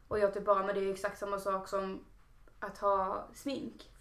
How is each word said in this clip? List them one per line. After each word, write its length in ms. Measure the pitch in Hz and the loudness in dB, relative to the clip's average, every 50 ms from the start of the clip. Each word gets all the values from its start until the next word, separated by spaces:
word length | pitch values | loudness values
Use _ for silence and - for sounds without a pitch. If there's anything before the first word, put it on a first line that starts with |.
| - - | -8 -2
Och 120 | - 214 | 0 4
jag 140 | 202 196 196 | 4 4 2
typ 120 | 202 190 | 2 4
bara, 200 | 208 202 196 190 | 4 6 6 6
men 100 | 202 202 | 2 0
det 60 | 196 | 0
är 100 | 196 196 190 | 0 0 -2
exakt 240 | - - 202 196 - | 0 -2 -4 -4 -2
samma 200 | 208 202 202 196 | -4 -2 -2 -2
sak 280 | 196 202 190 190 190 - | 0 0 -2 -2 -2 -2
som 380 | 202 196 190 190 190 - - - - - - - - - - - - - | -2 -2 -2 -2 -4 -8 -10 -16 -20 -20 -20 -20 -20 -20 -20 -20 -14 -10
att 180 | - 202 196 - | -10 -10 -6 0
ha 500 | 208 202 196 190 190 190 208 - - - - | 2 4 4 4 2 0 -2 -4 -6 -8 -12
smink. 580 | - - 285 269 - - 233 - - - - - - | -8 -4 -4 -4 -4 -4 -8 -10 -12 -18 -20 -18 -8